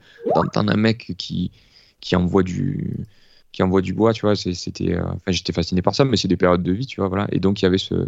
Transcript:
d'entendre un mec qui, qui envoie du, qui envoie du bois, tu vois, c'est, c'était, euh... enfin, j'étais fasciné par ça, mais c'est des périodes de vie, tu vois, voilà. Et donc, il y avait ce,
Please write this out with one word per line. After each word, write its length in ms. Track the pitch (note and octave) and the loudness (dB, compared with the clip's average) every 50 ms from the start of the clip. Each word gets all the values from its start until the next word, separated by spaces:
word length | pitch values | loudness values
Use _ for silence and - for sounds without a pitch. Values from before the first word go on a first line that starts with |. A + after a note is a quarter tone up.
| _ - - - - - - | _ -14 -14 -6 -2 0 0
d'entendre 380 | - - - - - G#2 G#2 | 2 0 0 0 0 0 0
un 40 | G#2 | 2
mec 360 | G#2 G#2+ A2+ A2 A2+ - - F2+ | 2 2 2 0 0 -4 -12 -12
qui, 360 | - - - F#2 F2 F2+ F2+ - - _ _ _ _ _ _ _ - | -10 -10 -6 -4 -4 -4 -6 -8 -12 _ _ _ _ _ _ _ -12
qui 160 | - - F2+ | -4 0 2
envoie 260 | F2+ F2+ F2 F#2 G2 | 2 2 2 2 2
du, 540 | F#2 F#2 F2+ F#2+ F#2+ - - - - - - - - - - - - _ _ _ _ _ | 2 0 -2 -4 -2 -2 -4 -4 -6 -6 -8 -8 -10 -14 -16 -20 -20 _ _ _ _ _
qui 100 | - - | -4 0
envoie 200 | F#2 F#2 F#2 F#2+ | 0 2 2 2
du 100 | F#2 F#2 | 0 0
bois, 200 | F#2 G2 G#2+ A2+ | 0 0 2 2
tu 100 | A2 - | 2 2
vois, 120 | - G#2 G#2 | 0 0 0
c'est, 180 | F#2 - F2+ F2+ | 0 -2 -4 -6
c'était, 400 | F2 - F#2 F2+ - F2+ F2+ F2 | -6 -8 -10 -8 -4 -2 -2 -2
euh... 100 | F2 F2 | -2 -2
enfin, 260 | F2 F2+ F2+ - G2 | -4 -6 -6 -2 -2
j'étais 220 | F2+ E2+ - - | -2 -2 -2 -4
fasciné 280 | F2 F2 E2+ - F#2 F2+ | -2 -2 -2 0 0 0
par 140 | F2 G2 F#2+ | 2 2 4
ça, 100 | - C#3 | 2 2
mais 120 | C3+ A#2 | 2 2
c'est 100 | F#2+ - | 0 2
des 100 | F#2+ F#2 | 2 2
périodes 280 | F2 F#2 F2+ F2+ F2 F2 | 4 4 4 4 4 2
de 80 | F2 | 0
vie, 140 | F#2 G#2+ C3+ | -2 -2 -4
tu 140 | B2+ - - | -6 -4 -4
vois, 80 | G2+ F#2+ | -2 -2
voilà. 200 | F#2 G2 G#2 - | 0 -2 -2 -2
Et 80 | - - | -2 0
donc, 240 | F2+ F#2+ G2+ G#2 | 2 0 2 2
il 40 | - | 2
y 20 | F#2 | 2
avait 100 | F2+ F#2 | 2 2
ce, 160 | - - F2+ F2 F2 | 0 -2 -2 -2 -2